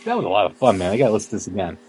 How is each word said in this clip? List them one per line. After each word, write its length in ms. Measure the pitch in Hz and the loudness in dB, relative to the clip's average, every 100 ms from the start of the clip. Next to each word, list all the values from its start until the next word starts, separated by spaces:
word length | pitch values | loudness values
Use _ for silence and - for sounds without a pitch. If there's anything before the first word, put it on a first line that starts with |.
"That 120 | 220 233 | -6 -4
was 80 | |
a 40 | 107 | 0
lot 180 | 98 90 | 2 0
of 100 | - | 2
fun, 220 | 127 98 | 2 2
man. 140 | 90 | 0
I 40 | 110 | 0
gotta 160 | 131 | 2
listen 180 | 107 - | 0 -2
to 60 | 104 | -8
this 100 | 90 | -8
again." 320 | 95 87 82 | -6 -6 -8